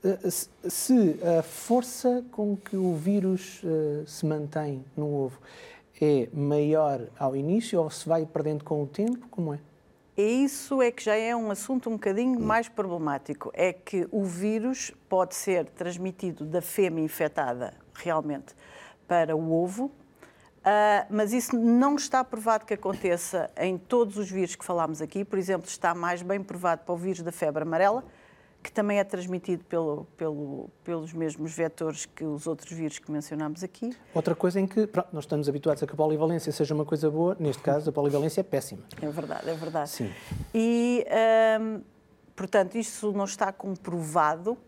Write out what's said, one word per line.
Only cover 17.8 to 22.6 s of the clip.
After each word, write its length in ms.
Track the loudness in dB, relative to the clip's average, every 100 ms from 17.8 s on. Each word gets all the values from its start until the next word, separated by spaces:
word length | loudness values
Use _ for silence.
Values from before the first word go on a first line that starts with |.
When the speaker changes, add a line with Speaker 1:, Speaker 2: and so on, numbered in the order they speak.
| -20
Speaker 2:
realmente 640 | -8 -2 -2 -2 -8 -10 -20 -20 -20 -20 -20 0
para 280 | 2 4 2
o 180 | 2
ovo, 380 | 2 2 -2 -6 -6 -20 _ -20 _ -20 _ 4
ah, 400 | 6 6 4 2
mas 200 | 0 2
isso 240 | 0 0 2
não 400 | 6 6 6 2
está 280 | 2 0
provado 420 | 0 -2 2 2